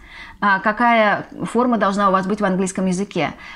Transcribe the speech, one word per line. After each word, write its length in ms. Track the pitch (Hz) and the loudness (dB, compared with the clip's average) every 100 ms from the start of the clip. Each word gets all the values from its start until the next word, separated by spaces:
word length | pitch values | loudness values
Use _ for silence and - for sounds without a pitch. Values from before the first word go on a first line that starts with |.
| - - - - | -20 -20 -20 -4
а, 200 | 202 190 | 0 2
какая 640 | 214 214 240 233 214 165 - - | 0 2 2 4 4 0 -4 -10
форма 340 | 180 226 254 226 | -4 0 0 2
должна 300 | 196 202 202 | 0 2 2
у 20 | |
вас 160 | 190 185 | 2 0
быть 140 | 208 | -2
в 40 | 202 | 0
английском 400 | 185 190 190 190 | 0 -2 -2 -2
языке. 460 | 180 196 180 143 - - | -2 -2 -2 -4 -6 -16